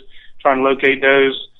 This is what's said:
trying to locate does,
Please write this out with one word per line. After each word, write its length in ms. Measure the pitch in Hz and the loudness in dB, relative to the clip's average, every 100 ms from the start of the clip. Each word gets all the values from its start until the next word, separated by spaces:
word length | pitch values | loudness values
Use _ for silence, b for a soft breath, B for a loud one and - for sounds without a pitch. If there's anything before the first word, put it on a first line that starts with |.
| - b b b | -12 b b b
trying 180 | 143 135 | -2 0
to 40 | |
locate 400 | 135 135 139 135 | 0 0 0 0
does, 320 | 135 139 135 - - _ | 2 2 2 -2 -14 _